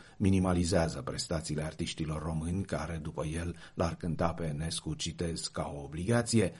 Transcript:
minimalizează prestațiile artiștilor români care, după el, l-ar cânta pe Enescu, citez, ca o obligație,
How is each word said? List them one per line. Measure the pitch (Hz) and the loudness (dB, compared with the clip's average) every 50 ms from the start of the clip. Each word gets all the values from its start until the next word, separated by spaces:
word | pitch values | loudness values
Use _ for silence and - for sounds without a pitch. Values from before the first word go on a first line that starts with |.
| - - - | -10 -16 -4
minimalizează | - 104 95 95 95 92 95 90 87 90 82 98 90 82 80 - - - | 2 4 4 6 6 6 4 4 4 4 4 4 4 4 2 0 -2 -6
prestațiile | - - - - - 87 80 76 - 76 71 78 | -6 -6 -4 -2 -2 -2 -2 0 -2 -2 -2 -2
artiștilor | 80 - - 85 - - - 82 76 78 76 76 | -4 -4 -4 -4 -4 -4 -4 -4 -2 -2 -2 -2
români | 85 82 80 78 82 90 98 98 | -2 -2 -2 -2 -2 0 -2 -2
care, | - - 73 76 82 85 82 76 | -2 -2 -4 -2 -4 -4 -6 -6
după | 80 - - 69 | -6 -4 -4 -4
el, | 76 76 80 82 87 82 - - - - | -2 -2 -2 -2 -4 -6 -8 -10 -8 -2
l-ar | - 92 82 78 | 0 0 0 0
cânta | - - 87 78 - 87 85 82 | 0 -2 -2 0 2 2 2 2
pe | - 85 | 0 -2
Enescu, | 80 73 71 80 82 82 - - 80 78 | -2 -2 -2 -2 -2 -4 -4 -4 -4 -4
citez, | 76 - 85 80 - 87 85 82 80 - | -4 -4 -4 -4 -2 -2 -2 -2 -4 -6
ca | - - - 76 73 73 | -6 -4 -4 -4 -4 -6
o | 71 69 | -8 -8
obligație, | 69 73 80 87 95 117 120 117 113 - 113 101 87 - - | -8 -6 -2 2 4 4 4 4 4 4 4 4 4 2 -4